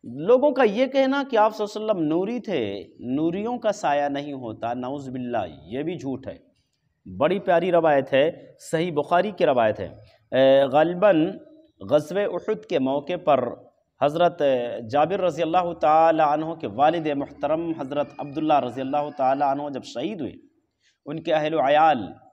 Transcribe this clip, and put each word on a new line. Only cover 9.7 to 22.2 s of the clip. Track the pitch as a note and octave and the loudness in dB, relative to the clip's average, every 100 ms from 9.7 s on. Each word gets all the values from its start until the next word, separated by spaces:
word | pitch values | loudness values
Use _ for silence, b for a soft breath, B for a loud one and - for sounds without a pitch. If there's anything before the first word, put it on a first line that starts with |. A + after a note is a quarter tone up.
| G#2+ | 0
है। | F#2+ - b b _ | -8 -12 b b _
ए, | B2+ C3+ C#3 C#3 | 4 6 6 4
गालिबन | C#3 D#3+ F3 G#3 E3+ E3+ F#3+ - - _ _ | 2 2 4 4 4 2 -4 -18 -20 _ _
ग़ज़वे | G2 D3+ D3+ F#3 G3+ | 0 0 0 -2 -2
उहुद | E3+ - A3 | -4 -4 -6
के | - E3 | -2 -2
मौके | C3 C#3+ - F3 | 0 -2 -4 -4
पर | - C3+ A#2+ - - _ _ _ | 2 2 2 -8 -18 _ _ _
हज़रत | C#3+ D#3 F3 E3+ C#3+ B2+ A#2+ G#2+ A#2 | -2 2 2 2 2 2 -2 -8 -2
जाबिर | C#3 D#3 G3 | 0 2 2
रज़ी | F3+ D3 | -2 -2
अल्लाह | D#3+ F3+ F3 | 0 0 0
ताला | E3 D#3 D#3 E3 D#3+ | 0 4 6 6 4
अन्हो | D3+ D3+ D#3+ E3 | 2 2 -4 -8
के | A#2+ | -8
वालिद | G#2 D3+ E3+ D#3 | 2 2 2 -2
मुहतरम | C#3+ C#3 - C#3+ D#3+ E3+ D#3 | -4 -6 -6 -4 -2 -4 -6
हज़रत | C3+ C#3+ C#3+ - | -6 -4 -4 -8
अब्दुल्ला | C#3+ C#3+ D#3 D3 | -10 -6 0 2
रज़ी | B2+ A#2+ | 0 -6
अल्लाह | C3 D3 D3 | -4 -4 -4
ताला | C#3 C3 C3+ C#3+ | -2 -2 0 0
अन्हो | C#3 D3 | -2 -6
जब | C3 | -10
शहीद | - A#2 D#3+ G#3 | -12 -10 -8 -8
हुए, | A#2 - _ _ _ _ _ _ - | -10 -12 _ _ _ _ _ _ -12
उनके | D#3 E3 | -10 -2
अहल | D#3 D3+ | -2 0
व | D#3+ | 0
अयाल | C3+ D3 D#3+ C3+ G2 - | 4 6 6 4 -2 -12